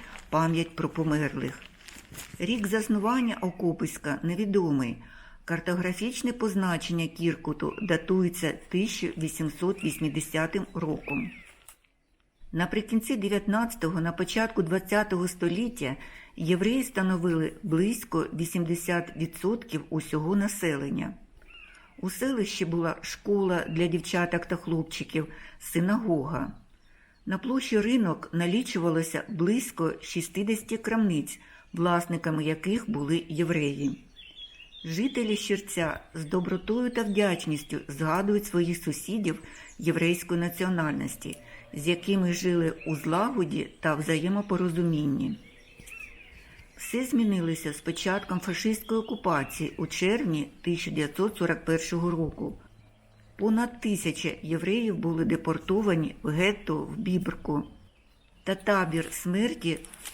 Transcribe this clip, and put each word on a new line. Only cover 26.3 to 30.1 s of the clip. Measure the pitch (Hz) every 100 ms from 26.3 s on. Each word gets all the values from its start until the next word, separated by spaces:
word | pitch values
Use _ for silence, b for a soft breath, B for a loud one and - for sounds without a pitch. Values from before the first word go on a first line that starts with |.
| 151 - - - b b b b b -
На | 190
площі | 262 262 254 214
Ринок | 208 254 196 151 -
налічувалося | 165 170 208 247 185 170 160 165 160 -
близько | 190 175 233 240 - 160 -
шістдесяти | -